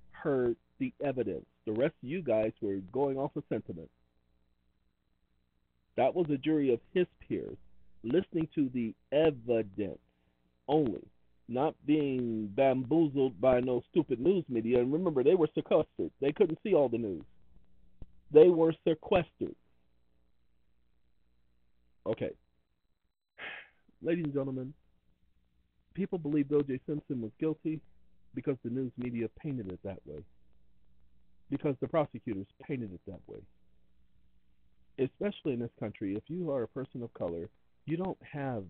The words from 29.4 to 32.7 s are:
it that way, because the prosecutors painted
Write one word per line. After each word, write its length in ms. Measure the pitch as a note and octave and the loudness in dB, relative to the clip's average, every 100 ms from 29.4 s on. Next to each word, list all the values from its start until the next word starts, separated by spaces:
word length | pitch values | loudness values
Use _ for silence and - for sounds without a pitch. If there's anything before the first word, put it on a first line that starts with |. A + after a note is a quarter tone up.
| D#3 B2+ G2 | -8 -6 -6
it 80 | F2+ | -10
that 160 | G2 F#2 D2 | -10 -12 -14
way, 180 | D2+ - - - - - - - - - - - - - | -16 -16 -20 -20 -20 -20 -20 -20 -20 -20 -20 -20 -20 -8
because 240 | C#3 D3+ C3 | -4 -4 -4
the 80 | B2+ | -2
prosecutors 600 | E3 C#3+ A2+ - G2 G2 _ | 0 0 -4 -8 -8 -10 _
painted 240 | - | -10